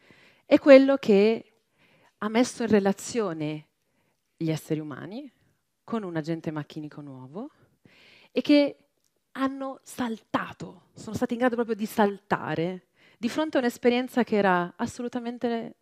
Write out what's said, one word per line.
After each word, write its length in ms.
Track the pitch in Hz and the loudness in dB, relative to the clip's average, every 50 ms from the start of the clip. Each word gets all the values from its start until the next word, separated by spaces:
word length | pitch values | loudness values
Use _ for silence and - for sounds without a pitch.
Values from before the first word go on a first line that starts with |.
| _ _ - _ _ _ _ _ _ | _ _ -20 _ _ _ _ _ _
è 120 | - 269 311 | 2 2 4
quello 400 | - 302 269 269 269 269 277 269 | 8 10 10 10 10 8 2 0
che 560 | - - 202 196 208 220 226 - - _ _ _ _ _ _ _ _ _ _ _ _ _ _ - | 2 4 4 6 6 4 2 -2 -6 _ _ _ _ _ _ _ _ _ _ _ _ _ _ -10
ha 100 | 208 214 | -8 -2
messo 360 | 220 233 254 - - - 233 | 0 0 0 0 -2 -6 -2
in 60 | 208 | 2
relazione 960 | 214 202 196 196 196 - - - - 240 214 185 160 160 151 151 156 156 151 _ _ _ _ _ _ _ _ _ _ _ _ _ _ - | 2 4 4 2 0 -2 -6 -8 -4 -4 -4 -4 -4 -6 -6 -6 -6 -8 -12 _ _ _ _ _ _ _ _ _ _ _ _ _ _ -6
gli 120 | 165 160 | -4 -4
esseri 320 | 156 156 - - 156 156 | -4 -4 -4 -6 -6 -6
umani 500 | 156 151 135 - - 165 208 254 302 247 _ _ _ _ _ _ _ _ _ _ _ | -6 -10 -12 -14 -14 -14 -14 -14 -16 -16 _ _ _ _ _ _ _ _ _ _ _
con 180 | - 233 226 202 | -8 -8 -8 -6
un 140 | 180 170 160 | -6 -6 -6
agente 340 | 147 160 165 165 - 170 | -4 -6 -6 -6 -6 -8
macchinico 480 | 156 151 147 - - 160 151 147 - 151 | -8 -8 -10 -10 -12 -14 -14 -14 -14 -16
nuovo, 500 | 147 143 131 127 127 131 147 202 262 311 _ _ _ _ _ _ _ _ _ _ _ _ _ _ _ _ - 254 | -18 -18 -18 -18 -18 -16 -16 -16 -16 -16 _ _ _ _ _ _ _ _ _ _ _ _ _ _ _ _ -6 -2
e 40 | |
che 360 | - - 294 285 285 - - _ _ _ _ _ _ _ _ _ _ _ | 2 4 6 6 4 2 -2 _ _ _ _ _ _ _ _ _ _ _
hanno 480 | - 254 269 269 269 269 269 269 262 - | -8 -4 -4 -4 -4 -6 -10 -12 -12 -14
saltato, 1040 | _ - - - 247 233 226 196 _ _ - 262 180 - - - - 185 180 - _ _ _ | _ -16 -10 -8 -6 -6 -6 -8 _ _ -6 -6 -6 -6 -12 -16 -16 -18 -18 -20 _ _ _
sono 220 | - - 220 208 | -18 -14 -10 -6
stati 160 | - 247 - 240 | -4 -4 -4 -2
in 60 | 226 | 0
grado 160 | 247 254 233 | 0 0 0
proprio 180 | 233 233 220 226 | 0 -2 -4 -4
di 120 | 196 214 | -6 -6
saltare 1000 | - - - 208 202 202 - _ - 175 - - 139 156 160 165 180 185 180 _ _ _ _ _ _ _ - | -6 0 2 2 2 0 -4 _ -4 -4 -4 -4 -4 -4 -4 -4 -4 -6 -10 _ _ _ _ _ _ _ -8
di 120 | - 226 | -8 -6
fronte 260 | - 302 311 311 - | -4 -4 -4 -2 -2
a 60 | 285 | -2
un'esperienza 640 | 247 240 - - - 240 240 247 254 247 - 254 220 | -2 -2 -2 0 0 2 2 2 -2 -2 -2 -2 -2
che 100 | - 220 | 0 2
era 380 | 202 202 190 180 175 175 175 - | 2 2 4 2 2 0 -4 -6
assolutamente 1000 | - 240 233 - - 240 240 - 247 233 233 247 233 - 233 233 226 226 233 - _ | -8 -8 -8 -8 -8 -10 -8 -8 -8 -8 -10 -10 -6 -4 -4 -4 -4 -8 -10 -16 _